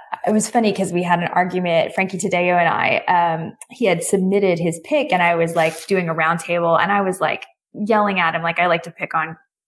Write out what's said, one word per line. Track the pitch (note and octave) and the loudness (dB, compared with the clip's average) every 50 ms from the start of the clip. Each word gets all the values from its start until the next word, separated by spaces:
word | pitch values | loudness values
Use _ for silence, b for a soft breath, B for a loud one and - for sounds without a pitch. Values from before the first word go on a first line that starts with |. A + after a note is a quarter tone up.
| - - - - - | -6 -12 -10 -6 -2
it | - G#3+ | 0 0
was | G#3+ G#3+ - | 0 0 0
funny | - A#3+ A3+ G#3 F#3+ | 0 2 2 2 2
'cause | - G3 F3+ | 0 -2 -2
we | F3 F3 F3+ | -2 -2 0
had | F3 F3 F3 | 2 0 0
an | F3 - | 0 0
argument, | - F3+ F3+ F#3 F3 F3+ F3+ F3 E3 E3 - - - | 0 0 0 0 -2 -2 0 0 2 2 0 0 -2
Frankie | - F#3+ F#3+ - | -4 -4 -4 -4
Taddeo | F3 - F#3 F3+ F3 F3 F3+ F3+ F3 | -4 -4 -2 0 0 2 4 4 4
and | E3+ | 4
I, | E3+ - - - - - - - | 2 2 2 0 0 0 0 0
um, | - F3+ F3 E3+ E3+ E3 D#3+ D#3+ - - - - - | 2 2 2 2 2 0 -2 -6 -8 -12 -16 -20 -14
he | A#3+ - B3 | -6 -2 0
had | F#3+ F3 E3+ E3+ | 2 2 0 0
submitted | - - F#3+ F#3 F#3+ G3 G3+ G3 F#3 F3 D#3+ | 0 0 0 2 2 2 2 2 2 2 0
his | E3+ E3+ E3 E3+ - | 0 -2 -4 -4 -4
pick | - D4+ D4 C4 - F#3 | -2 -2 0 0 0 0
and | F3+ F3 | 2 2
I | E3+ E3+ | 2 2
was, | E3 E3+ E3 E3 | 2 0 0 0
like, | E3+ D#3+ D#3+ D#3+ - - | 0 0 0 -2 -4 -4
doing | - G3 F#3 F3 E3 | -2 0 0 0 -2
a | E3 | -2
roundtable | D#3+ D#3 D#3+ E3+ E3+ - - F3 F3 E3+ E3+ E3 D#3 | 0 0 0 0 -2 -2 -4 -2 0 2 2 2 2
and | - F#3 | 2 2
I | G3+ G3+ | 2 0
was, | G3 F#3 F#3 F#3 | 0 0 -2 -2
like, | D#3+ D3+ - - - - _ _ _ _ - | -2 -2 -2 -4 -8 -16 _ _ _ _ -10
yelling | - G#3+ G3+ A3 G#3+ G#3 G#3 F#3+ F#3 | -6 -2 0 2 2 2 2 0 0
at | F3 E3 E3 | 0 0 0
him, | E3 | -2
like, | E3 E3+ E3 - | -2 -2 0 0
I | F3 | 2
like | F3+ E3+ F3 - | 2 2 0 -2
to | E3+ | -8
pick | - - F#3 - - | -12 -10 -8 -4 -4
on | D#3+ D#3 D#3+ E3 - _ _ _ _ _ | -4 -4 -6 -8 -14 _ _ _ _ _